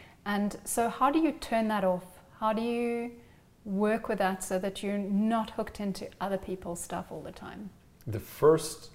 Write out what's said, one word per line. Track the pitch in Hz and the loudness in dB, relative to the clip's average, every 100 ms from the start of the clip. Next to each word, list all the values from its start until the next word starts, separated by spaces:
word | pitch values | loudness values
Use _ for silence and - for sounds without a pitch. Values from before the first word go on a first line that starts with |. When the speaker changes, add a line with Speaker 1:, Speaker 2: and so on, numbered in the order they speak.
| - - 202 | -20 -12 -4
Speaker 1:
And | 202 208 - | 0 0 -4
so | - 247 233 | -4 0 0
how | - 269 | 4 4
do | 311 | 6
you | 320 | 2
turn | 320 - 226 214 | 0 0 2 2
that | 208 | 2
off? | 185 180 - - - - | 2 2 -4 -20 -18 -2
How | 220 | 0
do | 220 | 0
you | 233 233 240 233 240 240 - - - - | 0 0 0 -2 -4 -10 -20 -20 -20 -14
work | 208 190 208 220 233 | -4 2 2 2 0
with | 208 | 0
that | 190 190 | 0 0
so | - 185 | -2 -2
that | 196 190 | -2 -4
you're | 202 202 | -2 -2
not | 202 196 220 226 214 | 0 2 4 2 -2
hooked | - 214 - | -4 -6 -4
into | 202 180 - - | -4 -4 -8 -6
other | 190 190 | -4 -2
people's | 196 185 180 175 | -4 -8 -6 -8
stuff | - 170 - | -6 -8 -8
all | 156 | -10
the | - | -12
time? | - 190 190 208 - - - | -14 -14 -12 -14 -16 -20 -14
Speaker 2:
The | - 107 | -8 -6
first | - - 147 160 - - - | -6 6 8 8 4 -10 -10